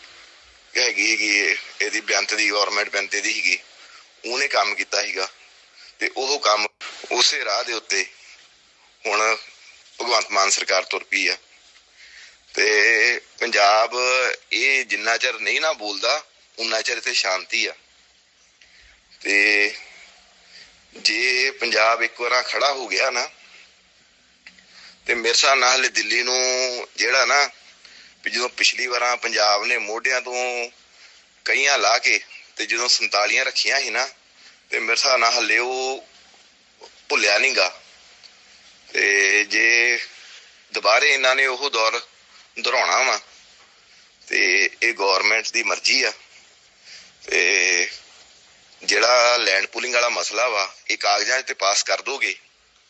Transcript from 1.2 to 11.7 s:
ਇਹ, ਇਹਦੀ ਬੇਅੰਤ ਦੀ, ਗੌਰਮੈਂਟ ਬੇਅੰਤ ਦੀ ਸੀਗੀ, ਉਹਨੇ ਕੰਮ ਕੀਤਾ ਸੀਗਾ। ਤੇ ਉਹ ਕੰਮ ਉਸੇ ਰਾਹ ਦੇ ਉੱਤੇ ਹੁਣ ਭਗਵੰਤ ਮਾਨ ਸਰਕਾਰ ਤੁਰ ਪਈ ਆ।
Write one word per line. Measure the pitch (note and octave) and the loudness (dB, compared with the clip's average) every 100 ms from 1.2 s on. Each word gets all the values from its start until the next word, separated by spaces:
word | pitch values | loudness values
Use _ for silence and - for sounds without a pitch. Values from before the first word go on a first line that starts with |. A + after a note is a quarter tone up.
| G#2+ G2+ | 0 0
ਇਹ, | F2+ F2+ - - | 0 -2 -6 -6
ਇਹਦੀ | G2+ A2 | -4 -4
ਬੇਅੰਤ | G#2+ G2+ G2 | -2 -2 -2
ਦੀ, | G#2+ G#2 | -2 0
ਗੌਰਮੈਂਟ | G#2 F#2+ G#2 G#2 | 0 0 -2 -2
ਬੇਅੰਤ | G2+ G2 | -4 -4
ਦੀ | G2 D3 | -4 -4
ਸੀਗੀ, | - F2 F2+ - - - - - _ | -2 -2 -2 -8 -20 -20 -20 -20 _
ਉਹਨੇ | A2+ B2+ C#3+ | -8 -4 -2
ਕੰਮ | B2 G2+ | 0 -2
ਕੀਤਾ | G2+ G2+ G2+ | -2 -4 -4
ਸੀਗਾ। | G2 F#2 F#2+ - - - - - - - | -4 -6 -8 -10 -20 -20 -20 -20 -20 -8
ਤੇ | A2+ - | -6 -4
ਉਹ | C3 C#3 | -2 0
ਕੰਮ | G#2+ G#2+ G#2 - - - - | 0 0 -2 -8 -16 -14 -6
ਉਸੇ | A#2+ A#2+ D3 | 0 0 0
ਰਾਹ | A#2 G2+ | -2 -4
ਦੇ | A#2+ | -4
ਉੱਤੇ | A2+ - G2 F#2+ - - - - _ _ _ _ _ A2+ | -6 -4 -4 -4 -10 -20 -20 -20 _ _ _ _ _ -4
ਹੁਣ | G#2 A2 A2 - - - - - - | 0 0 -2 -6 -20 -20 -20 -18 -8
ਭਗਵੰਤ | A#2 A2+ - | 0 0 0
ਮਾਨ | G2+ G2 | 2 2
ਸਰਕਾਰ | - F2+ F#2+ | 2 0 0
ਤੁਰ | F#2 F#2+ | 0 -6
ਪਈ | - G2 F2+ | -4 -2 -2
ਆ। | F#2 - - - | -4 -10 -20 -20